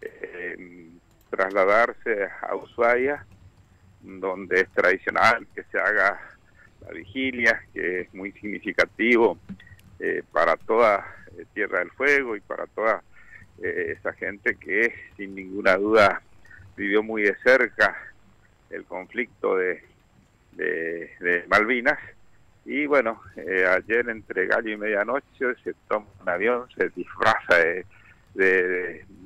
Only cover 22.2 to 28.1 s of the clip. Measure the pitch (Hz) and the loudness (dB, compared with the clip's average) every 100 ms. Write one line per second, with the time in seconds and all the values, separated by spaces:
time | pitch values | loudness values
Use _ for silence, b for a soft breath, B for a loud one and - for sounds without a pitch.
22.2 | - - _ _ - 131 147 143 113 - | -20 -20 _ _ -8 -6 2 2 2 -4
23.2 | - - 85 95 92 92 92 117 120 110 | -12 -14 -4 2 4 2 2 -2 0 -6
24.2 | - 98 92 104 113 107 107 101 107 135 | -8 -4 0 0 -2 -6 -2 -2 -2 -4
25.2 | - - 127 123 - - - 107 104 95 | -6 -6 -6 -4 -10 -12 -6 -6 -6 -12
26.2 | 92 87 110 123 127 - 90 - - - | -6 -2 0 -2 -4 -4 -4 -4 -12 0
27.2 | 107 107 - 87 82 87 90 b b | 2 2 4 4 4 0 -8 b b